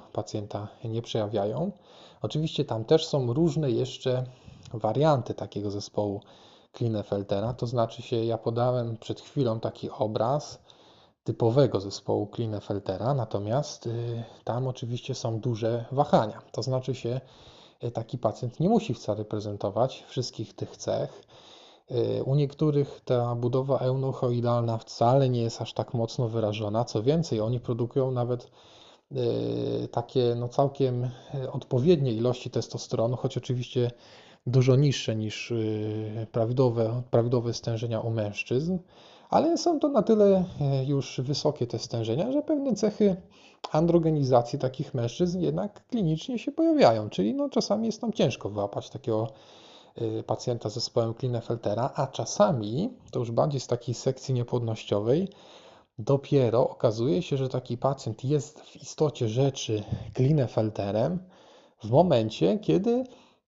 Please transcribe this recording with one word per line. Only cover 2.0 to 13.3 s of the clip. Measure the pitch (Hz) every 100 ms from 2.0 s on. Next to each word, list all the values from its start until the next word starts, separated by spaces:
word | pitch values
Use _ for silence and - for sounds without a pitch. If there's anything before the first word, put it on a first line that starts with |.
| - -
Oczywiście | - 151 160 - 139
tam | 117 113
też | 156 -
są | 143 120
różne | 131 170 147 139
jeszcze | 117 127 - 131 127 127 - - - -
warianty | 110 110 123 156 135 -
takiego | - 107 104 104
zespołu | 101 - - 104 101 - - - - _
Klinefeltera, | - 117 107 - 101 98 98 113
to | 123 120
znaczy | 123 113 -
się, | - 117 113
ja | 110
podałem | 120 117 123 123 117 113
przed | - 110
chwilą | - 147 120 113
taki | 110 - -
obraz | - 110 107 113 147 - - _ - - - _ _
typowego | - 113 117 131 120 104
zespołu | 98 - - 104 101
Klinefeltera, | - 110 101 - 101 - 92 117
natomiast, | 143 107